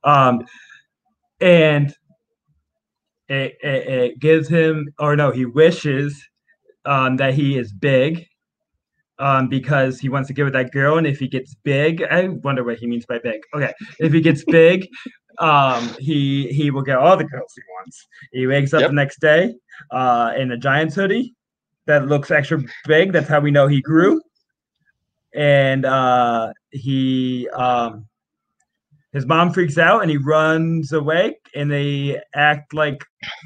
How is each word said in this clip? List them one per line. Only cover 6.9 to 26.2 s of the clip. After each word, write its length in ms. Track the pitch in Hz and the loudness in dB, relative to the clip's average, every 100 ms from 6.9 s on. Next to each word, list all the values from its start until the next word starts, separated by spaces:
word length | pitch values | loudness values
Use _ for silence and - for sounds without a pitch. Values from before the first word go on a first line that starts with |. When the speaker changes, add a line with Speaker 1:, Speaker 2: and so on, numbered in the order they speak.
| 139 131 131 | 0 0 0
Speaker 1:
that 160 | 135 | 0
he 240 | 131 139 139 | 0 0 -2
is 140 | 113 | -6
big, 560 | 101 143 131 143 170 - _ _ _ _ _ _ _ _ _ | -4 0 2 2 -4 -10 _ _ _ _ _ _ _ _ _
um, 300 | 139 135 127 | 0 0 0
because 500 | 135 127 143 131 127 | -4 -2 0 0 -4
he 120 | 135 | -6
wants 180 | 139 131 | -6 -6
to 60 | |
get 100 | - | -4
with 100 | 143 | -2
that 180 | 135 123 | -2 -4
girl. 260 | 139 139 160 | 0 0 2
And 100 | 151 | 0
if 120 | 139 | -4
he 80 | 127 | -6
gets 260 | 131 - - | -8 -10 -10
big, 400 | 147 135 151 170 | -4 0 0 -2
I 240 | 165 170 190 | -2 0 0
wonder 360 | 147 135 131 120 | -4 -4 -4 -4
what 140 | 110 | -6
he 60 | 120 | -6
means 200 | 120 - | -8 -6
by 140 | 120 | -8
big. 220 | 117 107 - 147 | -6 -8 -8 -6
Okay. 160 | 127 - - - | -6 -6 -18 -4
If 120 | 160 | 2
he 80 | 160 | 2
gets 240 | 160 151 | 2 0
big, 440 | - 165 165 185 190 - - | 2 6 6 4 -4 -16 -20
<laughs> 240 | _ _ - | _ _ -4
um, 480 | 160 147 135 120 117 - | 2 2 2 -2 -6 -10
he, 500 | 135 147 139 139 135 | -4 -2 -2 -2 -4
he 200 | 143 147 | -2 -2
will 140 | 135 | -4
get 140 | 131 127 | -2 0
all 180 | 156 190 | 0 0
the 80 | |
girls 300 | - 127 - - | -2 -10 -14 -18
he 60 | - 95 | -20 -20
wants. 280 | - - _ - - | -20 -20 _ -20 -14
He 120 | 127 127 | -6 -2
wakes 280 | 139 139 | 0 0
up 80 | 165 | 0
Speaker 2:
Yep. 80 | 147 | 0
Speaker 1:
the 60 | 143 | 0
next 260 | 139 - | -2 0
day, 320 | 156 156 196 233 _ - - | 2 4 2 -6 _ -20 -10
uh, 420 | 123 127 120 117 123 | -4 0 0 0 -2
in 140 | 131 | -6
a 60 | 120 | -4
Giants 380 | 135 139 160 143 | 0 0 0 -2
hoodie 380 | 196 226 254 _ _ _ _ _ - | -2 -2 -4 _ _ _ _ _ 0
that 220 | 147 139 | 0 2
looks 240 | 147 143 | -2 0
extra 300 | 151 139 160 123 - 147 | -2 0 -4 -6 -14 0
big. 280 | 156 190 | 2 4
That's 160 | 170 151 | 0 0
how 100 | 151 | 0
we 100 | 147 | 2
know 180 | 143 139 | 2 4
he 140 | 143 | 2
grew. 400 | 151 160 185 320 _ _ _ _ _ _ _ _ _ _ _ | 2 2 4 2 _ _ _ _ _ _ _ _ _ _ _
And, 520 | - 147 143 135 135 135 | -2 2 4 2 0 0
uh, 680 | 131 127 123 | 0 2 2